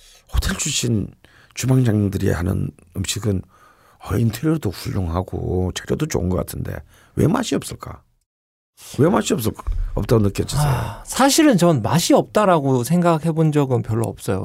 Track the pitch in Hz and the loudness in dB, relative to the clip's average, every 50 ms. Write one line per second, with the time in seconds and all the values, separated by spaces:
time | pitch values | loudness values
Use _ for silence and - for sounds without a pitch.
0 | _ - - _ _ _ - - - - 190 - - 156 131 - - 120 117 104 | _ -20 -20 _ _ _ -2 -2 0 -2 -2 -4 -4 -4 -4 -2 -2 0 0 0
1 | 95 - - _ _ - _ _ _ _ - - - 127 131 131 127 117 104 107 | -2 -4 -10 _ _ -20 _ _ _ _ -10 -4 0 2 2 4 4 4 2 2
2 | 104 98 95 92 95 98 95 85 85 92 95 95 95 92 - _ _ _ - 95 | 2 0 0 0 0 0 0 0 -2 -2 -2 -2 -4 -6 -8 _ _ _ -8 -8
3 | 95 - - 104 101 107 98 90 - - _ _ _ _ _ _ _ _ _ _ | -6 -6 -6 -4 -4 -2 -4 -4 -6 -10 _ _ _ _ _ _ _ _ _ _
4 | - - 95 110 117 113 95 - 156 156 165 156 - 104 87 - - - 104 104 | -8 -4 -2 0 0 0 -2 -2 -2 -2 -2 -2 -2 -6 -6 -8 -8 -6 -4 -4
5 | 90 82 80 90 92 - - 87 85 82 85 92 92 90 87 - - - - - | -4 -2 -2 -4 -4 -4 -6 -6 -4 -2 -2 -2 -2 -2 -4 -6 -6 -4 -4 -2
6 | 151 165 - - - 92 90 85 - - - - - - - - - _ _ _ | -2 -2 -2 -2 -2 0 -2 -2 -4 -4 -6 -10 -8 -8 -10 -12 -12 _ _ _
7 | _ _ - - - 143 202 269 226 - 277 - - - - - - - - - | _ _ -2 2 2 2 2 0 0 -2 -4 -4 -4 -6 -12 -14 -14 -16 -16 -18
8 | _ _ _ _ _ _ _ _ _ _ _ _ _ _ _ - - - - - | _ _ _ _ _ _ _ _ _ _ _ _ _ _ _ -20 -20 -8 -2 0
9 | 139 170 208 320 - - - 151 107 - - - - - - - - - - - | 2 2 2 0 0 0 -2 -2 -2 -4 -4 -4 -6 -4 -4 -4 -4 -4 -4 -4
10 | 101 - 123 113 104 101 - - - - - 139 147 143 131 120 117 110 104 - | 0 2 4 4 4 2 0 -2 -4 -2 0 0 0 0 0 -2 -4 -6 -10 -12
11 | - - - - 254 277 262 - 311 302 240 160 175 175 165 123 101 113 120 170 | -12 -6 0 2 2 4 4 6 6 6 6 6 6 4 4 2 2 0 0 2
12 | - - 294 208 151 - - 214 214 190 175 160 135 139 131 123 120 123 165 175 | 2 4 4 4 2 2 0 2 4 4 4 2 2 2 2 0 2 2 2 2
13 | 170 175 165 156 151 170 156 156 160 156 147 147 143 135 127 117 113 - 110 113 | 4 4 2 2 2 0 2 2 2 2 2 2 2 2 0 0 0 -2 -2 -2
14 | 113 107 95 - - - 101 95 | -2 -2 -6 -6 -4 -4 -4 -2